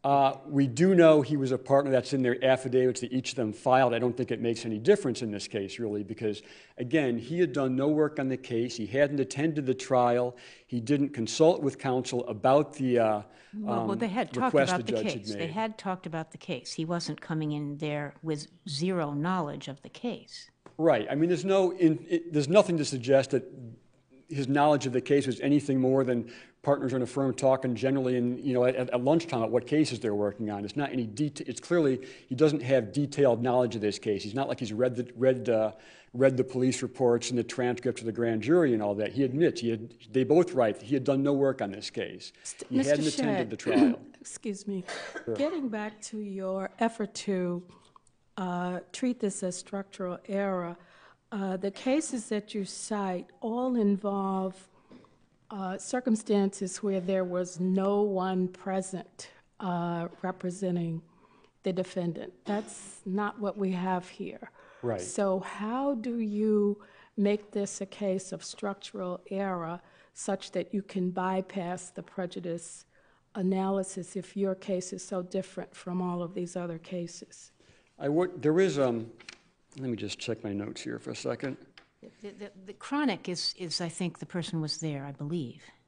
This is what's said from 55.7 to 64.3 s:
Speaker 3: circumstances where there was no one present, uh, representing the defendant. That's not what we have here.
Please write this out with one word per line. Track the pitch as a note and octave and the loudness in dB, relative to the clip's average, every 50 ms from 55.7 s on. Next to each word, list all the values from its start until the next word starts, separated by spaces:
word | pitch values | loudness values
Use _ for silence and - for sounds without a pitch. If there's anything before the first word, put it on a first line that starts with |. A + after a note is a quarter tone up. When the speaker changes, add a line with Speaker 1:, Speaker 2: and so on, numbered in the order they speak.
| F#3+ G3 | -6 -8
Speaker 3:
circumstances | - - - B3+ B3+ C4 A3 G#3+ - - G#3 G3+ G3 G3 G3 - G3+ F3+ - - | -6 -4 -6 -2 2 2 0 0 2 2 4 4 4 2 0 -4 -6 -6 -6 -4
where | - G3+ G3 F#3+ | -2 -2 -2 0
there | F3 F3+ F#3+ F#3+ F#3 | 0 0 0 0 0
was | F3+ F3+ F3+ F3+ F3 - E3 | 0 -2 -2 -2 -4 -4 -2
no | F3+ F#3 F#3 F#3+ F#3+ G3+ G3+ G3+ | 0 2 2 2 2 2 2 2
one | G#3 G#3 G3 F#3 F3+ F#3 F#3 F#3 F#3 F3+ | 2 2 0 0 0 0 0 0 0 -2
present, | F3+ - - G3 F#3+ F#3+ F#3 - F#3+ F3 - - _ - - - - - _ _ _ _ | -4 -8 -6 -4 -4 -4 -4 -4 -8 -10 -10 -12 _ -20 -20 -20 -20 -20 _ _ _ _
uh, | - F#3 F3 E3+ E3+ F3 E3+ E3+ E3+ F3 - - | -4 -4 -2 -2 -2 -2 -2 -4 -6 -8 -8 -6
representing | - F#3 F#3 F#3 - F3+ F3 F#3+ G3 F3+ F3 F3 E3+ E3 E3 E3 - _ _ _ _ _ _ _ _ _ _ _ | -6 -6 -6 -4 -6 -8 -6 -4 -2 -2 -2 -2 -2 -4 -4 -6 -10 _ _ _ _ _ _ _ _ _ _ _
the | _ G3 | _ -4
defendant. | F3+ F3+ F3+ - - F#3+ F3 E3+ D#3+ - - F#4 - _ _ | -2 -2 -4 -4 -4 -4 -4 -2 -4 -6 -10 -14 -16 _ _
That's | - G3+ G#3 G#3+ - - - - - - - _ | -4 -4 -4 -4 -8 -14 -16 -18 -18 -20 -14 _
not | G3 F#3 G3+ G#3 G#3 - B3 | -4 -2 -2 -2 -2 -4 -4
what | G#3 G3+ - | -6 -6 -2
we | G#3 G3 F#3 | -2 -2 -2
have | F#3 F3+ F#3 F#3 G3 F3 F3+ - | 0 -2 0 0 0 -2 -2 -8
here. | - - F#3+ - | -12 -12 -10 -10